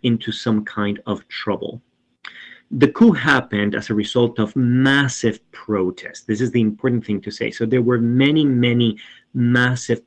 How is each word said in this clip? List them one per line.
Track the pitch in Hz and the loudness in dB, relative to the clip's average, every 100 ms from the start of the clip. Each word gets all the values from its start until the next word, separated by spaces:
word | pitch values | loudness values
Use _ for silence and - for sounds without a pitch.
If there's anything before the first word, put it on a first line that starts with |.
into | 123 113 - | 0 0 -2
some | - 120 107 | -6 -2 -2
kind | 104 - 101 101 - | -2 -4 -4 -4 -6
of | 101 - | -6 -8
trouble, | - - 98 - - _ _ _ _ - - - - - | -10 -6 -6 -6 -12 _ _ _ _ -20 -20 -20 -20 -8
the | 127 143 | 0 2
coup | - 226 | 6 6
happened | 156 147 135 - 104 104 107 | 6 2 0 0 -2 -2 -2
as | - | -2
a | |
result | 107 104 123 117 117 | -2 0 0 0 0
of | 107 131 | -2 0
massive | 120 127 135 139 135 - 113 107 _ | 0 2 4 2 0 -2 -4 -4 _
protests. | - - 104 92 90 - - | -14 -4 -2 -2 -4 -14 -12
This | - 107 | -6 -4
is | 123 | 0
the | 123 | 0
important | 107 104 131 120 113 | 0 0 -2 -2 -4
thing | 101 | -6
to | 104 | -6
say. | - 113 | -8 -6
So | - | -4
there | 113 127 | -2 0
were | 120 123 | 2 2
many, | 117 127 139 156 | 2 2 2 2
many | 147 123 120 120 117 107 - - _ | 2 2 2 2 0 -2 -10 -20 _
massive | 127 120 123 123 127 - 117 | -2 2 2 2 0 -4 -4